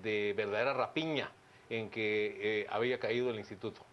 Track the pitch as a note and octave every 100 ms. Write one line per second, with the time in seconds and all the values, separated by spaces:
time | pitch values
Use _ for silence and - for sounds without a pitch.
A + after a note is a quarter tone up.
0 | G#2+ G#2+ G#2 G2+ G#2 G#2 B2+ B2+ A2+ D#3
1 | D#3+ C#3+ - - - - - A2+ G#2 A2+
2 | G#2+ G#2+ G#2 G2 G#2 G#2+ G2+ G#2 A#2+ B2
3 | G#2+ A#2+ B2 A2 G2+ G2+ A2 - -